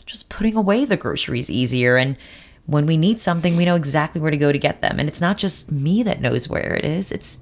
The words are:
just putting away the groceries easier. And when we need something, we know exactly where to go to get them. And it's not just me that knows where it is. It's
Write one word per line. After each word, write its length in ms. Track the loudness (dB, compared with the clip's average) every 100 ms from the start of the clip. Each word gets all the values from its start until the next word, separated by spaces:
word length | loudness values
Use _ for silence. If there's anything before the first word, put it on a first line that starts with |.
just 240 | -12 -8 -8
putting 260 | -4 -2 0
away 280 | 2 2
the 120 | 2 -2
groceries 520 | -2 -6 -4 -4 -2
easier. 460 | 0 0 2 4 4
And 200 | 2 -4 -12 -20 -20 -16 -2
when 200 | 0 2
we 100 | 4
need 240 | 2 2
something, 360 | 0 0 2 2
we 80 |
know 120 | 2 2
exactly 440 | 2 0 0 -2
where 100 | -2
to 60 | 2
go 160 | 2
to 60 | 2
get 220 | 0 0
them. 160 | -2 -2
And 80 | -2
it's 120 | 0
not 180 | -2 0
just 320 | -2 -4 -4
me 300 | -2 0 0
that 180 | 0 -2
knows 280 | -2 -2 -2
where 260 | -4 -2
it 100 | -2
is. 260 | -2 -2 -2
It's 260 | -4 -4 -6